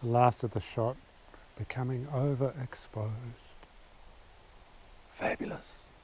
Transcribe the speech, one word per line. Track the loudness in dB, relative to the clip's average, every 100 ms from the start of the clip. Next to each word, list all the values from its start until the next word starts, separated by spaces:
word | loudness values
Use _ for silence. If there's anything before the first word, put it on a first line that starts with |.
The | 4
last | 8 8 6
of | -2
the | -2
shot | -4 0 0 0 -12 -20 -20 -20 -20 -10
becoming | -8 -2 -2 -2 -2
overexposed. | 2 2 4 2 0 -6 -8 -10 -4 -4 -4 -8 -12 -16 -20 -20 -20 -20 -20 -20 -20 -20 -20 -20 -20 -20 -20 -20 -20 -20
Fabulous. | -4 -2 -2 -4 -6 -12 -20 -20 -20